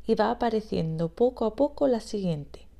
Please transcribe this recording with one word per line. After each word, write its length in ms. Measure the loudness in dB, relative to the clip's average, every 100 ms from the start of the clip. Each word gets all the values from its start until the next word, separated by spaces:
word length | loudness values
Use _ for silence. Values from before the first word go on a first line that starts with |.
| 0
y 80 | 2
va 160 | 2
apareciendo 800 | 0 0 0 -2 -2 -2 -2 -2
poco 360 | 2 2 2 -2
a 100 | 2
poco 320 | 0 2 2
la 120 | 2
siguiente. 680 | -2 -4 -2 -2 -6 -14 -20